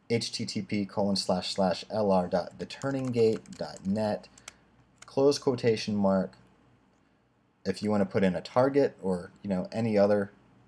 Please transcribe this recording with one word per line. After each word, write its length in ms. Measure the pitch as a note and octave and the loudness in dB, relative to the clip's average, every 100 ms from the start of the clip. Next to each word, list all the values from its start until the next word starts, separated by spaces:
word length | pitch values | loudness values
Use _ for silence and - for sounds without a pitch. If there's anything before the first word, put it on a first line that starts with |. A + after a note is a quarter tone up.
| _ | _
H 220 | A#2 - | -4 -2
T 140 | - G#2 | -6 -6
T 160 | A2 | -6
P 240 | F#2+ G#2 G2+ | -4 -4 -2
colon 300 | - G2+ G2 | -2 0 0
slash 380 | - F#2 - | 0 -2 -2
slash 300 | - F#2 E2+ - | 0 0 0 -4
L 220 | G#2 G#2 | -2 2
R 160 | F#2+ F2 | 2 2
dot 320 | F2+ E2+ - | -2 -4 -10
the 60 | F#2 | -12
turning 420 | - C3+ C3+ C3 | -8 -6 -4 -2
gate 500 | A#2+ A2+ A2 - - | 2 2 2 -8 -12
dot 280 | D#2 - F#2+ | -12 -8 -4
net, 420 | G#2 G#2+ G#2+ - - - _ _ _ _ _ - | -2 0 -4 -8 -20 -20 _ _ _ _ _ -6
close 320 | - C#3 C#3+ | 2 2 2
quotation 580 | - B2 B2 A2 - G#2 | -2 0 0 0 -2 0
mark. 380 | G2 F#2+ F#2 - _ _ _ _ _ _ _ _ _ _ _ _ - | 2 2 0 -10 _ _ _ _ _ _ _ _ _ _ _ _ -8
If 160 | F#2+ | -4
you 80 | G#2 | 0
wanna 160 | G#2 F#2+ | 0 2
put 180 | A2 | 2
in 120 | F#2+ E2+ | 2 0
a 60 | |
target 540 | - B2 C#3 C#3 C3+ - | -2 2 2 4 0 -2
or, 300 | F#2 F2+ F2 - | -4 -4 -6 -12
you 80 | G2+ | -4
know, 180 | F#2 F#2 | -4 -4
any 260 | A2+ A#2 G#2 | -4 0 4
other 340 | G2+ G#2 G2+ - _ _ | 4 4 0 -10 _ _